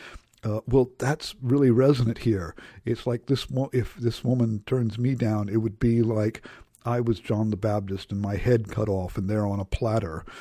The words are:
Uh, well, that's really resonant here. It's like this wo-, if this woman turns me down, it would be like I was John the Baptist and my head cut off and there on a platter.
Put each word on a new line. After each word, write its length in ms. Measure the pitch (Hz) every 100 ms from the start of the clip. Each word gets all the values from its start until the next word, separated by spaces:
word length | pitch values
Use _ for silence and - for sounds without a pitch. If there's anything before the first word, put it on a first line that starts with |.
| - - _ _
Uh, 180 | 110 107 -
well, 240 | 131 123 -
that's 360 | 117 151 - -
really 280 | 127 143 135
resonant 480 | 117 135 135 117 113
here. 360 | 120 104 80 - - - -
It's 200 | 117 -
like 200 | 120 -
this 240 | 135 -
wo-, 200 | 131 135
if 220 | 127 110 -
this 280 | 117 -
woman 380 | 123 127 117 107
turns 340 | - 131 113 107
me 160 | 123
down, 360 | 127 117 107 101
it 60 | 110
would 220 | 110 104
be 240 | 117 117
like 380 | 113 110 107 - - - - _
I 160 | 120 120
was 180 | 117 113
John 320 | - 107 110
the 60 | 98
Baptist 560 | 107 104 98 95 -
and 80 | 101
my 160 | 101 101
head 320 | 123 120 107
cut 200 | - 107
off 300 | 95 90 -
and 100 | 95
there 160 | 107
on 140 | 101 101
a 60 |
platter. 600 | 95 - 117 113 95 80 - -